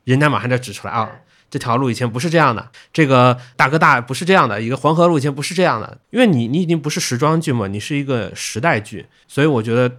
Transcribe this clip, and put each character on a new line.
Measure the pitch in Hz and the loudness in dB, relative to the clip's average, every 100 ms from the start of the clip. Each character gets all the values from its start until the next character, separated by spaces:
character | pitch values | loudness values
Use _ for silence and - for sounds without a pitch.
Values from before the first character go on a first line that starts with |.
人 | - 131 | -2 2
家 | 151 | 2
马 | 113 | 0
上 | 123 | -2
就 | 123 | -4
指 | 110 | -4
出 | 98 101 | -12 -8
来 | |
，“啊， | 113 110 - _ _ _ | -6 -6 -10 _ _ _
这 | 139 | -8
条 | 127 117 | -2 0
路 | 135 | 0
以 | |
前 | 110 123 | -2 -4
不 | 120 | -4
是 | 160 | -2
这 | 165 | 2
样 | 147 | 2
的， | 107 - - - | 0 -6 -18 -6
这 | - 147 | 0 4
个 | 131 123 123 - - | 6 4 2 -4 0
大 | 143 | 0
哥 | 156 | 4
大 | 165 131 | 4 4
不 | 120 | 0
是 | 127 175 | -6 2
这 | |
样 | 190 135 | 2 2
的， | 104 | 0
一 | 113 | -4
个 | 135 | -2
黄 | 147 | 0
河 | 160 175 | 4 4
路 | 160 | 2
以 | |
前 | 139 | -2
不 | 139 | -4
是 | 143 | -6
这 | 175 | 0
样 | 170 117 | 0 0
的。” | - - _ | -6 -14 _
因 | 226 | 2
为 | 247 | 4
你， | 139 113 | 4 0
你 | 151 | -2
已 | 170 | 0
经 | 165 | -2
不 | 147 | -2
是 | 170 | -6
时 | - 120 | -4 0
装 | 147 160 | 0 0
剧 | 160 | 0
嘛， | 123 98 | -2 -4
你 | 104 | -6
是 | - 143 | -6 -6
一 | |
个 | 139 127 95 | -2 -4 -4
时 | - - 110 | -8 -10 -4
代 | 160 127 | -2 -2
剧， | 104 98 - _ _ | -4 -14 -18 _ _
所 | - | 0
以 | 156 | 0
我 | 127 | 0
觉 | 110 | 0
得 | 117 123 | 0 0